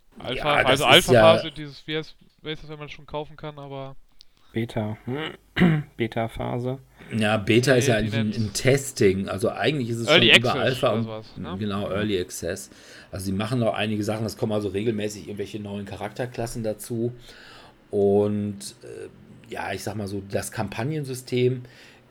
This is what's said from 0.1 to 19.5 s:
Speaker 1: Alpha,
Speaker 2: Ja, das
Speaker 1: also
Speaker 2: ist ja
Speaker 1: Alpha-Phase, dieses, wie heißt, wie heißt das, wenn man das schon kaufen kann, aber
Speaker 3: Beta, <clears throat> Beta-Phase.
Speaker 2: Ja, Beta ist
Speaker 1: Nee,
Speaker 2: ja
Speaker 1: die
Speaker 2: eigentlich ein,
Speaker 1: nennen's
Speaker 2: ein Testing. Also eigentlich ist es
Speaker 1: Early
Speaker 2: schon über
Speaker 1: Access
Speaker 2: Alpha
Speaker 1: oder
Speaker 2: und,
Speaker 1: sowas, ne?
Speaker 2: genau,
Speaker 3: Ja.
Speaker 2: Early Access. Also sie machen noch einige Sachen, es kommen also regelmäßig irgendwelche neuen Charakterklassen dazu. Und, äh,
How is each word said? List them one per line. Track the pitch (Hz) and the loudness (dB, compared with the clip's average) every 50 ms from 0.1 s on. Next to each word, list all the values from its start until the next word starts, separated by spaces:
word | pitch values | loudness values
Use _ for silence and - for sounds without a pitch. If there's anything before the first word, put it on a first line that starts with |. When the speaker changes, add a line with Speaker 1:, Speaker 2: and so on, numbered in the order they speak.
| _ - | _ -14
Speaker 1:
Alpha, | - - 127 139 - 151 147 143 | -10 -8 -6 -4 -2 0 2 4
Speaker 2:
Ja, | - | 4
das | 131 135 139 | 4 4 4
Speaker 1:
also | 135 123 139 175 | 8 8 8 8
Speaker 2:
ist | - - | 8 8
ja | - 113 107 110 | 8 10 10 10
Speaker 1:
Alpha-Phase, | 110 110 - 160 | 8 6 4 -2
dieses, | 139 147 151 143 135 - - - | -10 -12 -14 -14 -14 -14 -10 -8
wie | 156 156 | -6 -6
heißt, | 151 - - _ _ _ _ _ | -6 -8 -14 _ _ _ _ _
wie | - 151 | -12 -10
heißt | 156 - - | -10 -10 -12
das, | 147 | -14
wenn | 156 151 | -14 -14
man | 147 143 | -14 -14
das | - | -16
schon | - 147 | -16 -14
kaufen | - - 151 151 143 156 | -10 -8 -8 -8 -10 -12
kann, | - - 151 147 143 | -14 -14 -14 -14 -14
aber | 139 139 139 135 135 135 135 - - _ _ - - - _ _ _ - - | -14 -12 -12 -12 -12 -12 -14 -16 -20 _ _ -20 -20 -20 _ _ _ -8 -6
Speaker 3:
Beta, | 117 117 117 - 117 107 107 110 - - | -4 -4 -4 -2 -4 -4 -4 -6 -8 -8
<clears throat> | 117 127 147 160 - - - _ _ _ - 180 170 160 151 147 - _ - | -8 -6 -6 -6 -8 -10 -14 _ _ _ 4 4 4 4 2 0 -6 _ -4
Beta-Phase. | 117 113 - 120 113 113 - - 123 120 127 120 123 127 131 135 - _ _ - - - - 110 | -4 -2 -2 -2 -4 -4 -4 -6 -6 -6 -4 -4 -4 -4 -6 -8 -10 _ _ -20 -14 -6 -2 0
Speaker 2:
Ja, | 107 104 110 107 | 2 2 2 0
Beta | 98 117 110 120 123 143 131 | 2 4 4 4 6 6 4
ist | 123 117 127 | 4 4 4
Speaker 1:
Nee, | 113 | 2
Speaker 2:
ja | 107 | 2
Speaker 1:
die | 110 107 | 0 0
Speaker 2:
eigentlich | - - | -2 -2
ein, | 110 107 | -2 -2
Speaker 1:
nennen's | 101 113 | -2 -2
Speaker 2:
ein | 110 101 - | -4 -4 -4
Testing. | - - 131 135 139 135 - - - 117 98 92 95 98 95 | 0 2 2 2 2 0 -4 0 4 4 4 4 4 0 -4
Also | 98 95 107 104 | -4 -2 -2 -2
eigentlich | - - 98 123 156 147 120 110 | -2 0 0 0 0 0 -2 -4
ist | 117 117 | -4 -4
es | 117 113 | 2 4
Speaker 1:
Early | 151 180 - 151 | 6 6 8 8
Speaker 2:
schon | 151 - | 8 8
über | 117 120 98 | 6 4 0
Speaker 1:
Access | 135 113 | 2 0
Speaker 2:
Alpha | 120 131 127 - 123 | 0 0 2 0 0
Speaker 1:
oder | 107 113 | 2 0
Speaker 2:
und, | 113 | -2
Speaker 1:
sowas, | 113 110 110 107 - - 101 | -4 -6 -10 -12 -14 -14 -12
ne? | 92 151 175 98 | -10 -10 -8 -6
Speaker 2:
genau, | 107 104 98 101 101 90 | -4 -4 -4 -4 -4 -4
Speaker 3:
Ja. | 92 101 | -2 -2
Speaker 2:
Early | 107 107 101 90 | -2 0 -2 -2
Access. | 90 - - - 87 85 95 95 - - - - - - - - - - | -4 -6 -8 -8 -6 -6 -6 -6 -10 -14 -20 -20 -20 -20 -20 -20 -18 -14
Also | - 98 92 | -12 -8 -6
sie | 98 95 | -4 -4
machen | 95 110 107 123 120 | -4 -2 -2 -2 0
noch | 117 110 - | 0 0 0
einige | - 104 110 107 104 104 | 0 -2 -2 -2 -2 -2
Sachen, | 107 107 110 113 | -2 -4 -4 -4
es | 104 - - | -6 -4 -4
kommen | - 107 107 | -4 -2 -2
also | 107 104 98 | -2 -2 -2
regelmäßig | 90 98 107 120 113 104 104 107 104 101 82 - | -4 -2 -2 -2 -2 -2 -4 -6 -6 -8 -12 -12
irgendwelche | 104 98 101 95 - 107 | -10 -8 -8 -8 -10 -10
neuen | 104 101 101 101 101 | -10 -8 -8 -10 -10
Charakterklassen | 101 - 92 101 107 - - 127 120 - - 117 117 - 123 110 | -10 -10 -10 -10 -10 -8 -8 -8 -8 -6 -8 -8 -6 -6 -6 -6
dazu. | 107 104 - - - 120 113 117 123 123 - - - - - - - - - - - - _ _ _ | -6 -6 -6 -8 -6 -4 -4 -4 -4 -4 -8 -14 -20 -20 -20 -20 -20 -20 -20 -20 -20 -20 _ _ _
Und, | - 104 101 101 101 101 104 104 104 104 104 104 101 98 - - - - - | 0 2 4 4 4 4 4 2 0 -2 -4 -4 -6 -8 -12 -16 -16 -16 -18
äh, | 120 113 104 101 98 - - - - - - - - | -16 -14 -14 -14 -16 -16 -20 -20 -20 -20 -20 -18 -12